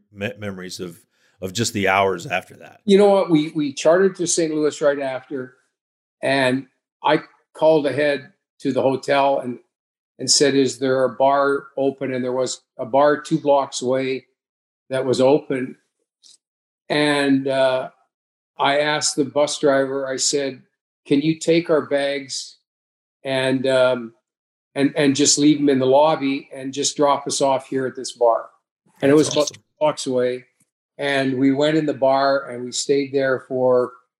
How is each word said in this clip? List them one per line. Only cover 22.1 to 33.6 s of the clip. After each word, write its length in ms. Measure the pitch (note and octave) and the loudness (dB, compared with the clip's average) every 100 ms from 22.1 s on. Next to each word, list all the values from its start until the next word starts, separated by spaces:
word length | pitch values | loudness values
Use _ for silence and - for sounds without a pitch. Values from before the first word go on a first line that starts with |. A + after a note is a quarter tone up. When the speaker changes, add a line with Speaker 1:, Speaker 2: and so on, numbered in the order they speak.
| C#3+ C3+ - - - _ _ _ _ _ _ | -6 -8 -12 -14 -20 _ _ _ _ _ _
Speaker 2:
and, 420 | C3+ C3 C3 C3 C3 | -6 -2 0 0 2
um, 480 | C3 B2+ B2 A2+ - _ _ _ _ _ C#3 | 4 4 2 -6 -18 _ _ _ _ _ -2
and, 160 | C#3+ D#3 | 0 2
and 200 | C#3+ C3 | 2 2
just 220 | C#3+ - | 2 4
leave 200 | D3 C#3+ | 4 4
them 120 | C#3+ | 2
in 100 | C3 | 2
the 60 | C3 | 4
lobby 640 | C#3 D#3 D3 C3+ C#3 - | 4 4 2 -2 -6 -10
and 180 | C3+ C3+ | -14 -10
just 240 | C#3 C3+ - | -6 -4 0
drop 300 | C#3+ C3+ C#3 | 2 0 -2
us 140 | - | -2
off 260 | C#3 B2+ - | 0 0 -4
here 200 | C3+ B2+ | -4 -4
at 100 | - | -8
this 160 | A#2+ | -10
bar?" 380 | - A#2+ A#2 - _ _ _ _ - | 0 2 2 -4 _ _ _ _ -2
And 100 | C#3 | 2
it 60 | D3+ | 4
Speaker 1:
That's 100 | C3 | 2
Speaker 2:
was 80 | |
about 80 | D3+ | 0
Speaker 1:
awesome. 140 | C#3+ - | -4 -6
Speaker 2:
two 60 | _ - | _ -4
blocks 260 | D3+ D3 C#3 | -4 -4 -4
away. 380 | B2+ B2 B2+ - _ _ _ _ - | -2 -2 -4 -12 _ _ _ _ -8
And 400 | C#3+ C#3 C3+ C3 | -4 -2 -2 0
we 140 | C#3 | 2
went 260 | C3+ D3+ D#3 | 2 2 0
in 80 | D3+ | -2
the 80 | |
bar 560 | A#2+ C3+ C3+ C#3 C#3 C3+ | 0 0 2 2 0 -4
and 140 | A#2+ | -12
we 60 | B2 | -10
stayed 420 | - - C#3+ C3+ | -6 -2 -2 0
there 280 | C3+ C3+ B2 - | -2 0 -2 -4
for 440 | C3 | -2